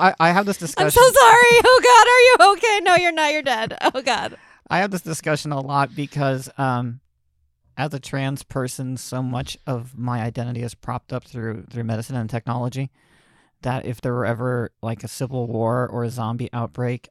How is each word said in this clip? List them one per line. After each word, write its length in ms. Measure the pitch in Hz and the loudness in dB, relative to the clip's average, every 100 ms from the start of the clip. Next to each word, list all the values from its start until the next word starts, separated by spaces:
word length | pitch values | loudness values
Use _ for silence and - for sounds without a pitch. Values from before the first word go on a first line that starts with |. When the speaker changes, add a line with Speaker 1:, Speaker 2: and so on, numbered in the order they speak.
| 180 | 0
Speaker 1:
I, 60 | - | 2
I 100 | 165 | 2
have 140 | 180 202 | 2 0
this 160 | 196 | -4
Speaker 2:
"I'm 40 | 165 | -6
Speaker 1:
discussion. 260 | - 330 | -2 2
Speaker 2:
so 200 | 480 523 | 6 6
sorry. 500 | 494 466 466 480 480 | 8 8 8 8 6
Oh, 180 | 453 508 | 6 6
God, 640 | 494 480 440 494 494 508 381 | 8 8 8 6 6 8 6
are 0 | |
you 80 | 403 | 4
okay? 220 | 453 403 | 0 0
No, 120 | 349 349 | 2 2
you're 120 | 349 | 2
not. 180 | 320 302 | 0 -2
You're 100 | 302 | -2
dead. 360 | 277 226 226 - 302 | -4 -4 -6 -2 -4
Oh, 80 | 262 | -2
God." 340 | 262 240 - - _ _ - | -4 -4 -6 -12 _ _ -4
Speaker 1:
I 100 | 170 | -2
have 120 | 202 | -2
this 100 | 185 | -4
discussion 520 | - 151 165 151 151 | -8 -8 -4 -4 -4
a 80 | 143 | -6
lot 340 | 135 143 139 120 | -4 -2 -2 -4
because, 540 | 143 147 139 131 127 - | -8 -2 -2 -2 -8 -4
um, 420 | 135 123 123 120 _ _ _ _ _ _ _ - | -2 -2 -6 -10 _ _ _ _ _ _ _ -10
as 160 | 147 | -8
a 60 | 139 | -8
trans 440 | - 139 135 139 | -8 -6 -6 -8
person, 540 | - 135 127 - 131 127 | -8 -8 -6 -8 -10 -10
so 260 | - 127 | -10 -8
much 340 | 127 127 131 - - | -6 -8 -10 -12 -10
of 320 | 123 123 - | -10 -10 -10
my 220 | 123 123 | -6 -6
identity 420 | 117 113 120 120 | -6 -8 -8 -8
is 140 | 117 - | -10 -12
propped 380 | - 120 - | -10 -10 -10
up 100 | 127 | -12
through, 400 | _ 127 113 107 95 | _ -12 -10 -10 -12
through 160 | 120 113 | -10 -6
medicine 320 | 113 117 131 | -6 -6 -8
and 120 | 110 | -6
technology 640 | 120 - 120 123 127 135 _ _ _ _ _ _ _ | -8 -6 -6 -6 -8 -10 _ _ _ _ _ _ _
that 240 | 123 127 - | -8 -6 -8
if 160 | 120 | -8
there 120 | 131 | -6
were 120 | 123 113 | -4 -4
ever, 480 | 113 127 123 113 - | -4 -4 -4 -6 -10
like, 200 | 113 107 | -10 -10
a 60 | 104 | -12
civil 400 | - 127 131 117 | -10 -8 -6 -6
war 400 | 113 113 123 123 | -4 -2 -2 -4
or 160 | 120 | -6
a 60 | 120 | -6
zombie 400 | 123 113 120 120 | -6 -8 -8 -8
outbreak, 560 | 120 117 - 123 123 _ | -8 -8 -6 -6 -6 _